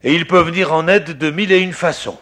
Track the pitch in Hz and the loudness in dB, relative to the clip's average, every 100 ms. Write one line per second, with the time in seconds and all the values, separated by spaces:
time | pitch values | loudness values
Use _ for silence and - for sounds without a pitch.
0 | 127 165 165 180 165 170 180 160 160 202 | 0 -2 2 2 2 0 0 0 2 2
1 | 151 151 156 156 202 185 185 165 175 - | 0 -4 -4 -2 0 2 0 -2 -4 -4
2 | - - | -10 -12